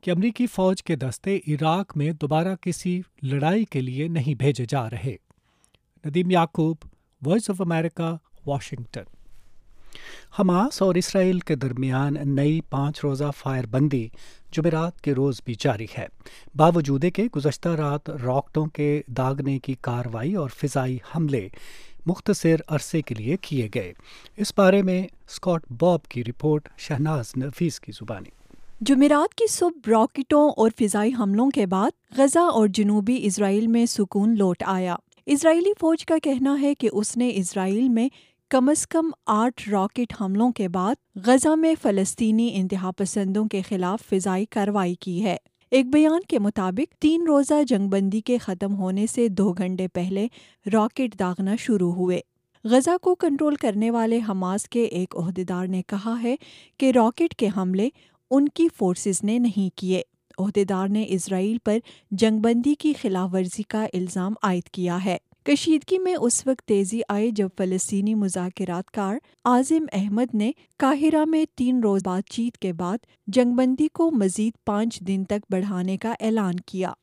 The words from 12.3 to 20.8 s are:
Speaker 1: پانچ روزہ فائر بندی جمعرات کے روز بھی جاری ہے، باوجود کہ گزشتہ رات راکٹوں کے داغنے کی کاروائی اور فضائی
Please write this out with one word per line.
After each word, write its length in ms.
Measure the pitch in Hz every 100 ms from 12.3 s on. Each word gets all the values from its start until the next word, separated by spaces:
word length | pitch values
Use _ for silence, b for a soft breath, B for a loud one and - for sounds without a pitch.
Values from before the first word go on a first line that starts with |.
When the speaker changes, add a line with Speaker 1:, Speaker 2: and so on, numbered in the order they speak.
| 139 147 160
Speaker 1:
پانچ 400 | - 139 143 151
روزہ 200 | 147 135 147 139
فائر 300 | - 131 110
بندی 420 | 127 151 139 113 - b b b
جمعرات 480 | - 165 160 170 -
کے 120 | 147
روز 280 | 131 139 120
بھی 100 | - 117
جاری 280 | 147 107 110 -
ہے، 80 | - - B B B
باوجود 500 | 139 156 175 143 135 175
کہ 140 | - 233 151
گزشتہ 320 | 143 - 175
رات 420 | 165 147 147 -
راکٹوں 560 | - 120 131 - 151 156
کے 360 | - 147 147 -
داغنے 520 | 120 131 139 139 135
کی 160 | - 131
کاروائی 540 | - 123 120 113 143
اور 160 | 202 143
فضائی 480 | - 147 143